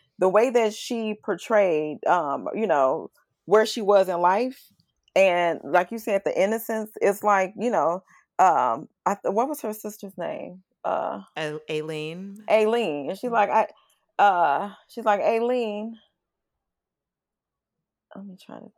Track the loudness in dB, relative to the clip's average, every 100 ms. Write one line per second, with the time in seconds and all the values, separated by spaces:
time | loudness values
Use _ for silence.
0 | _ -2 2 4 2 2 0 -2 -6 -4
1 | -4 -6 -6 -8 0 2 4 2 -2 -4
2 | 0 0 0 -4 -6 -4 0 2 2 0
3 | -6 _ _ _ 2 4 4 0 4 4
4 | 4 2 2 2 0 -6 -18 _ _ _
5 | _ 2 4 4 2 -2 0 0 0 -4
6 | -4 -2 0 0 0 0 -4 -6 -8 -2
7 | 0 2 2 2 0 -4 -2 0 0 -2
8 | -6 _ _ 2 4 4 2 0 -6 _
9 | -4 -2 -2 -2 -2 -4 -8 -8 -12 -14
10 | -16 -10 -10 -10 -12 -18 _ _ -4 -4
11 | -4 -8 -12 -8 -8 -8 -6 -6 -6 -8
12 | -8 -10 -14 -12 0 2 2 0 -2 -4
13 | -6 -8 -4 0 2 2 0 -4 _ _
14 | _ 0 2 4 2 0 -4 -10 _ -4
15 | 0 2 2 0 0 -2 -4 -6 -10 -14
16 | _ _ _ _ _ _ _ _ _ _
17 | _ _ _ _ _ _ _ _ _ _
18 | _ -18 -16 -18 -20 -20 -20